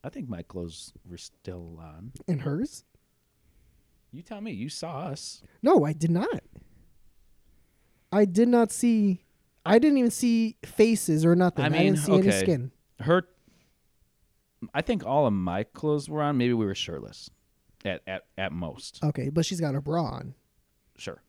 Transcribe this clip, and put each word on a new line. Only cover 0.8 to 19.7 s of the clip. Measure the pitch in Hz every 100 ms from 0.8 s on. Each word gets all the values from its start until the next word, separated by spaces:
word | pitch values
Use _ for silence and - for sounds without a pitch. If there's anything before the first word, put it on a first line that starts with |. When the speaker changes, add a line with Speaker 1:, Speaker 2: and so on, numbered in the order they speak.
| - - -
Speaker 1:
were | 87
still | - _ - 90 85 82
on. | 82 78 110 - -
Speaker 2:
And | 156
hers? | 143 147 269 - _ _ _ _ _ _ _ _ _ _ _ _ _
Speaker 1:
You | 143
tell | 175 208
me. | 220
You | 107 131
saw | - 165 143 180
us. | 143 - - - _
Speaker 2:
No, | 262 359 151
I |
did | 156 165
not. | 170 285 - _ - - - _ _ - _ _ _ _ _ _ _ _ _ _
I | 196 208
did | 175 240
not | 240 220
see, | - 240 226 202 185 _ _ _ _ 165
I | 220
didn't | 302 285
even | 233
see | - 247 233 226 - -
faces | - 220 220 - 156 160
or | 175
nothing. | 180 -
Speaker 1:
I | 147
Speaker 2:
I |
didn't | 156 -
Speaker 1:
mean, | 196
Speaker 2:
see | -
any | 190 190
Speaker 1:
okay. | 98
Speaker 2:
skin. | 190 143 127 _ _ _
Speaker 1:
Her, | 117 180 180 _ _ _ _ _ _ _ _ _ _ _ _ _ -
I | 143
think | 156 214 110
all | 139 135
of |
my | 101 90 92
clothes | 110 - 151 151 143
were | 151
on. | 147 139
Maybe | 123
we | 120 104
were | 95
shirtless | - 80 55 - - _ _ _ _ _ 101
at, | 90 -
at, | 95 _ -
at | 95
most. | 85 82 - - -
Speaker 2:
Okay, | 156 139 135
but | 151 165
she's | 180
got | 156